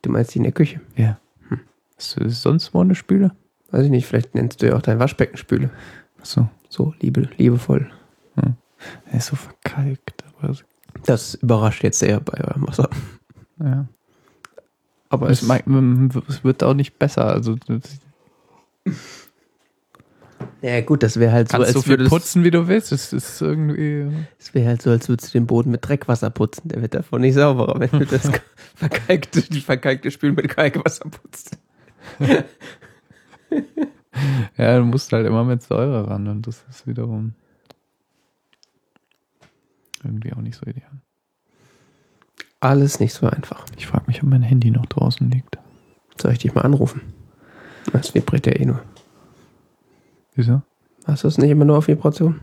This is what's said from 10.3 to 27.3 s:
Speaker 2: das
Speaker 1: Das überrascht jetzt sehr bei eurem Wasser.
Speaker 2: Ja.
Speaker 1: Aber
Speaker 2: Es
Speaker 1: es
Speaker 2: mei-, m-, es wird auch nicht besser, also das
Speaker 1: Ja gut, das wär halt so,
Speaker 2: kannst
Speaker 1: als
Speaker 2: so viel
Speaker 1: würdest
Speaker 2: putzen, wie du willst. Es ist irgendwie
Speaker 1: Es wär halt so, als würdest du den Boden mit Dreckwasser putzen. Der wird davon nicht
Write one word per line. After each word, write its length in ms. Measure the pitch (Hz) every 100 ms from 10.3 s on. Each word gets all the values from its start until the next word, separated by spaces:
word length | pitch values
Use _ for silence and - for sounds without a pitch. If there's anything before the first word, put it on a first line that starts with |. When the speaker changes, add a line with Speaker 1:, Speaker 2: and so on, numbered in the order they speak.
| _ 143
Speaker 2:
das 160 | 139 _ _ _ -
Speaker 1:
Das 300 | - 117 -
überrascht 480 | - 120 110 107 -
jetzt 160 | 107 -
sehr 200 | 101 104
bei 180 | - -
eurem 240 | - 139 135
Wasser. 220 | 139 - - - - _ - _ -
Speaker 2:
Ja. 240 | 147 131 135 _ _ _ _ _ - - _ _ _ _ _
Speaker 1:
Aber 220 | 131 131
Speaker 2:
Es 120 | 131
Speaker 1:
es 60 | 113
Speaker 2:
mei-, 160 | 127
m-, 440 | - 135 131 127 131 127 -
es 160 | 139
wird 180 | 131 131
auch 80 | 127
nicht 260 | 139 135 _
besser, 280 | 143 - 113
also 280 | - 117
das 460 | 113 - 113 - 139 _ _ _ _ _ _ _ _ - - - - - _ _ _ _ _ _ _ _ _ - _ - -
Speaker 1:
Ja 200 | 127 120
gut, 200 | 117 147
das 160 | 110 113
wär 140 | 117
halt 160 | 117 113
so, 60 |
Speaker 2:
kannst 140 | 120 123
Speaker 1:
als 80 |
Speaker 2:
so 60 | 131
viel 80 | 131
Speaker 1:
würdest 160 | 131 131
Speaker 2:
putzen, 340 | 165 - 175
wie 80 | 170
du 160 | 170 165
willst. 240 | 208 -
Es 220 | 143 -
ist 260 | - - -
irgendwie 720 | 156 151 151 147 151 147 143 156 156 _
Speaker 1:
Es 160 | -
wär 140 | 135 120
halt 140 | 117
so, 80 | 123
als 180 | 117 -
würdest 260 | 117 -
du 60 | 123
den 80 | 117
Boden 240 | 117 127
mit 160 | 117 -
Dreckwasser 420 | 143 - 117 113
putzen. 380 | - 107 - 165
Der 140 | -
wird 120 | 117
davon 280 | - - 120
nicht 140 | 131